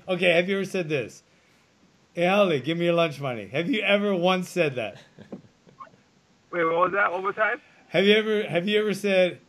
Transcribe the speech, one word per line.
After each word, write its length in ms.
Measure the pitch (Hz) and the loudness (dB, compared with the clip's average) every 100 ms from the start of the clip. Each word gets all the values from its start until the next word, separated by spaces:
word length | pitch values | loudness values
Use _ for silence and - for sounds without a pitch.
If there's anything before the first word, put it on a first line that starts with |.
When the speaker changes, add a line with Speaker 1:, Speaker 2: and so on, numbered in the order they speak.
| - | -6
Speaker 1:
okay, 220 | 180 180 | 0 2
have 160 | 170 180 | 2 2
you 80 | 196 | -2
ever 80 | |
said 240 | 190 190 156 | -4 -4 -4
this? 340 | 147 101 - _ _ _ _ _ _ _ _ _ | -4 -6 -12 _ _ _ _ _ _ _ _ _
"Hey, 100 | 170 | -2
Howley, 360 | 175 202 190 143 | 2 4 4 2
give 180 | 135 170 | -2 -2
me 80 | 175 | 2
your 80 | |
lunch 260 | 170 165 139 | 2 0 -2
money." 280 | 139 117 98 | -6 -6 -6
Have 200 | 135 175 | -4 -2
you 140 | 214 | -2
ever 320 | 196 202 208 | 2 2 2
once 340 | 185 180 185 180 | 2 2 2 0
said 280 | 180 156 120 | 0 0 0
that? 200 | 104 - - - - - - _ _ - - _ _ _ _ _ - | -8 -10 -20 -20 -18 -18 -20 _ _ -20 -20 _ _ _ _ _ -8
Speaker 2:
Wait, 140 | 175 | -2
what 100 | 160 165 | 0 2
was 160 | 180 | 0
that? 180 | 196 202 | 0 -2
One 80 | 180 | -2
more 120 | 196 | -6
time? 260 | 190 214 240 _ _ - | -2 -2 -4 _ _ -4
Speaker 1:
Have 180 | 165 202 | 2 4
you 80 | |
ever, 300 | 214 214 208 | 4 2 -2
have 220 | 165 170 196 | -2 -4 0
you 140 | 208 | 0
ever 140 | 214 | 0
said, 460 | 196 202 185 180 139 | -2 0 2 2 0